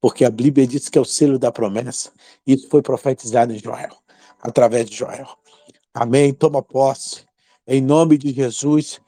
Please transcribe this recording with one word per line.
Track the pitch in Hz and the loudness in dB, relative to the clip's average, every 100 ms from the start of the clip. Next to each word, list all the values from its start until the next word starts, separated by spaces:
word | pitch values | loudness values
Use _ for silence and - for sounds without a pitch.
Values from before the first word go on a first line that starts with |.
porque | 120 - 127 | 0 2 0
a | |
Bíblia | 113 131 139 127 | 2 2 4 2
diz | 135 - | 0 -2
que | 156 | -2
é | |
o | 127 | -2
selo | - 147 135 | 0 0 2
da | 123 | -2
promessa. | - 110 101 123 120 - _ _ _ - | -4 -6 -4 -8 -10 -14 _ _ _ 0
Isso | 135 - | 0 2
foi | 151 | 0
profetizado | 135 127 139 131 117 120 117 | 0 -4 -4 -6 -2 0 0
em | 110 | -2
Joel, | 117 120 - - _ _ _ _ | -12 -12 -14 -18 _ _ _ _
através | - 127 117 120 113 | -4 2 2 2 -4
de | - | -8
Joel. | - - 135 - _ _ _ _ _ | -12 -12 -18 -20 _ _ _ _ _
Amém? | - 117 131 143 | -6 0 2 2
Toma | 135 156 143 | 2 0 0
posse. | - 127 135 131 - - _ _ _ _ - | -4 0 0 -2 -12 -18 _ _ _ _ -2
Em | 135 | 0
nome | 131 151 165 151 | 2 4 4 2
de | 143 | 2
Jesus | 131 131 113 143 151 151 - | -2 -4 -2 0 0 -2 -14